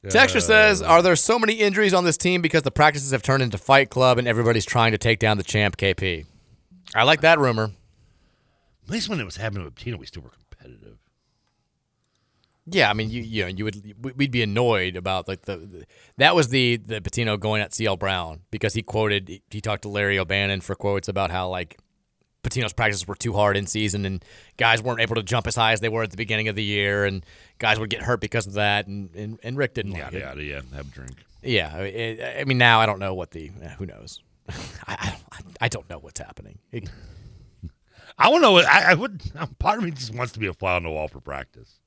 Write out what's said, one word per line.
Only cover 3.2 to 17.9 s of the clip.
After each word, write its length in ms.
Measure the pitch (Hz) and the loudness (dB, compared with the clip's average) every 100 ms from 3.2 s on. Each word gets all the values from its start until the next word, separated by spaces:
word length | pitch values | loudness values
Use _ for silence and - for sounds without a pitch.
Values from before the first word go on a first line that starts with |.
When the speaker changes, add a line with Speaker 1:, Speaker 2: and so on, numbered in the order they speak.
Speaker 1:
turned 220 | - 135 | 0 0
into 140 | 127 107 | 0 -4
Fight 320 | - 135 135 | 4 6 6
Club 280 | 127 127 117 | 4 4 4
and 100 | 120 | 2
everybody's 380 | 113 117 113 - | 2 2 2 2
trying 280 | 120 113 | 2 2
to 40 | 107 | 2
take 220 | 117 110 | 0 2
down 180 | 110 107 | 2 2
the 60 | |
champ, 320 | 92 107 104 - | 0 0 0 0
K 180 | 98 | 0
P?" 320 | 92 95 82 76 _ _ _ _ - - 107 | 0 -2 -4 -8 _ _ _ _ -20 -6 2
I 80 | |
like 180 | 123 156 | 4 4
that 160 | 160 165 | 6 6
rumor. 340 | 135 113 110 101 _ _ _ _ _ _ _ _ _ _ - | 4 0 -4 -6 _ _ _ _ _ _ _ _ _ _ -8
Speaker 2:
At 40 | |
least 200 | 220 208 | -6 -4
when 100 | 196 | -6
it 60 | 101 | -6
was 100 | 87 | -8
happening 280 | 110 101 78 | -6 -6 -10
with 100 | - | -12
Pitino, 240 | 120 107 | -10 -10
we 60 | - | -12
still 180 | - | -16
were 60 | 62 | -18
competitive. 680 | _ _ - - 57 50 53 _ _ _ _ _ _ _ _ _ _ _ _ _ _ _ _ - | _ _ -20 -20 -20 -20 -20 _ _ _ _ _ _ _ _ _ _ _ _ _ _ _ _ -4
Speaker 1:
Yeah, 240 | 185 113 | 2 2
I 40 | |
mean, 160 | 104 110 | 2 -4
you, 120 | 120 | -6
you 200 | 113 110 | -6 -4
know, 40 | 90 | -4
you 160 | 95 107 | -4 -6
would, 280 | 104 104 104 | -8 -16 -12
we, 100 | 131 | -12
we'd 180 | 127 139 | -4 -2
be 100 | 123 | 0
annoyed 540 | 107 104 123 107 92 90 | 0 2 2 2 0 -4
about, 320 | 90 92 87 | -4 -4 -4
like, 140 | 95 | -10
the, 160 | - 92 | -8 -10
the, 280 | 92 90 - _ _ - | -12 -20 -20 _ _ 2
that 160 | 139 175 | 4 4
was 120 | 131 | 2
the, 280 | 131 123 120 | 2 2 0
the 240 | 107 107 | -4 -8
Pitino 380 | 90 - 117 104 | -6 -2 -2 -2
going 220 | 107 107 | 0 -2
at 120 | 104 | -2
C 120 | - | -2
L 120 | 110 | -2